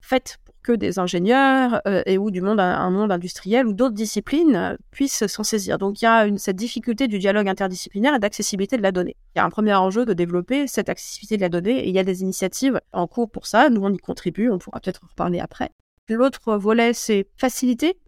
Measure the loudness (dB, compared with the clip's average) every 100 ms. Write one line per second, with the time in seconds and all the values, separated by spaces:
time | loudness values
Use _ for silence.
0 | -2 -2 -2 -20 -20 _ -2 0 0 -2
1 | -2 0 2 4 4 4 2 0 0 0
2 | 2 0 0 -2 0 2 2 0 0 0
3 | 0 -2 -4 -10 0 0 2 2 0 0
4 | -4 -6 -2 2 4 4 0 -6 -10 -4
5 | -4 -2 -4 -4 -2 -2 -2 -2 -2 0
6 | 4 4 4 0 -2 -4 -4 -6 -4 -2
7 | 0 0 2 2 0 0 -4 -6 -10 0
8 | 2 2 0 -2 -6 -4 -2 0 0 0
9 | -4 -6 _ -2 0 2 2 4 4 2
10 | 0 0 0 -2 -2 -2 -2 -2 -4 -6
11 | -8 -14 -6 -2 0 0 0 0 2 0
12 | 0 0 -4 -2 -4 0 0 0 _ -6
13 | -4 -2 -4 -6 -2 4 4 4 0 -2
14 | -4 -8 -6 -2 -2 -2 -6 -10 -8 -10
15 | _ -6 -2 -2 -6 -8 -10 _ _ _
16 | -6 2 2 0 -2 0 2 4 4 2
17 | 0 0 -2 -2 -2 0 -2 0 0 -2